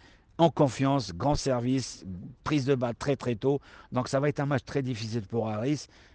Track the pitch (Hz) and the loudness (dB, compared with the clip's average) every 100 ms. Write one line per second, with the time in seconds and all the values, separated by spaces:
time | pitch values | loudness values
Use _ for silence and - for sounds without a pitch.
0 | - - _ - 165 - 143 - 135 139 | -16 -20 _ 4 4 6 2 4 2 2
1 | 107 85 135 147 139 123 120 131 120 - | -2 -2 0 0 0 0 0 0 -2 -10
2 | 95 92 135 - - 151 127 135 123 113 | -12 -12 -12 -10 -2 0 2 2 0 -2
3 | 143 135 123 113 135 143 - - - 123 | -2 -2 -2 0 0 0 -4 -20 -8 -4
4 | 123 135 147 139 139 135 - 143 127 113 | -2 0 0 0 0 -2 -2 -4 -2 -4
5 | 110 117 95 117 110 107 127 147 - - | -4 -6 -4 -2 -2 -2 -2 -2 -6 -20
6 | - | -20